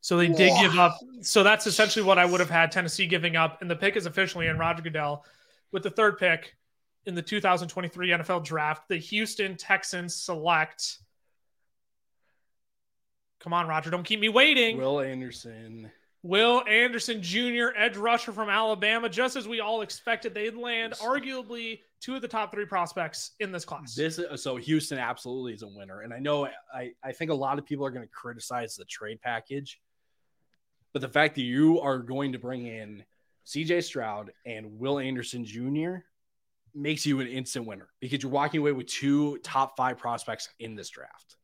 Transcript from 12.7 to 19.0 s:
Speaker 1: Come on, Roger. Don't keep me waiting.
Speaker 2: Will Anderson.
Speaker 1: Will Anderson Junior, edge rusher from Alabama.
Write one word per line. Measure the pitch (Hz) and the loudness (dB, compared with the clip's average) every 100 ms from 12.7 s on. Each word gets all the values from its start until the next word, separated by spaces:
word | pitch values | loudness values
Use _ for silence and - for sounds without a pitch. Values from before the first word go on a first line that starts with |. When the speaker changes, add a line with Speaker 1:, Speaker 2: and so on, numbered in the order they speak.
| _ _ _ _ _ _ _ | _ _ _ _ _ _ _
Speaker 1:
Come | - | -2
on, | 170 165 | 0 0
Roger. | 156 151 | -2 -2
Don't | 180 | -6
keep | 175 214 | -2 0
me | 214 | 2
waiting. | 220 285 285 233 226 | 6 6 6 4 2
Speaker 2:
Will | 131 143 | 0 0
Anderson. | 135 131 127 - 120 113 113 113 110 - _ _ | 0 -4 -8 -12 -16 -16 -16 -16 -16 -20 _ _
Speaker 1:
Will | 175 190 226 247 - | 0 4 6 4 4
Anderson | 214 247 240 - 220 | 4 4 0 -4 -6
Junior, | 175 196 247 240 240 233 | -2 -2 0 0 -2 2
edge | 226 196 | 0 0
rusher | 220 233 233 | 0 0 0
from | 208 214 | -6 0
Alabama. | 202 220 214 208 226 | 2 2 0 2 0